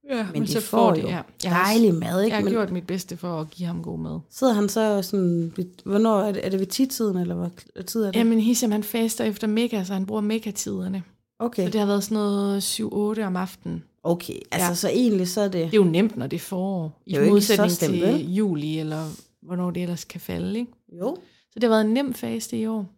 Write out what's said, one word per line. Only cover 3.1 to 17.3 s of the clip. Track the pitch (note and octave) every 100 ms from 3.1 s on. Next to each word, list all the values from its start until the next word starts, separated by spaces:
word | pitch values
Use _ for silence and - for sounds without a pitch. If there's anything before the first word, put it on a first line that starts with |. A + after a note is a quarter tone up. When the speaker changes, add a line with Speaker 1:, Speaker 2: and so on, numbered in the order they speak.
| F3
Speaker 1:
for | F3+ E3
at | D#3
give | - F3
ham | E3+
god | E3 D#3+
mad. | D#3+ D#3+ -
Speaker 2:
sidder | - C4
han | G#3 G#3
så | A3+ A3 G3+
sådan... | F3+ G3+ F3+ E3+ E3 F3 F3+ -
Hvornår | - G3+ A3+ G#3
er | G#3+
det, | G3 F#3+
er |
det | F#3+
ved | F#3+
ti-tiden, | - C4 - A3 F3+
eller | F3
hvad | F3 F3 - - -
tid | E3+ A3+
er | G#3
det? | G#3
Speaker 1:
Jamen, | A3+ A3+
Hisham, | A3 A#3+ A#3
han | G#3
faster | G#3 A#3 A3+ A3+
efter | A3 G#3 A3
Mekka, | G#3+ A#3+ G#3+
så | F#3
han | G3 F#3+
bruger | G#3+
Mekka-tiderne. | G#3 A3 A3 G3+ - G3 F#3 F#3+ E3+ _ _ _
Speaker 2:
Okay. | A#3 A#3
Speaker 1:
Så | F3+
det | A3
har | G3+
været | G3+
sådan | G3+ G#3+
noget | G#3 G3+ G3+ G3+
syv, | G3 - A3
otte | G3+ G#3 G#3+ G3+
om | F3+
aftenen. | F#3 - E3+ E3+ - _
Speaker 2:
Okay, | E3 E3+ - - -
altså, | - F3+
Speaker 1:
Ja. |
Speaker 2:
så | F3 G3
egentlig | G#3 B3 G3+ F3+
så | G#3+
er | G3+
det | F#3
Speaker 1:
Det | E3
er | G#3+
jo |
nemt, | F3+ E3 A3 B2
når | B2+
det | F3
er |
forår. | - F#3 F#3+ F#3 D#3+ - -
I |
Speaker 2:
Det | D#3
er |
jo | D3+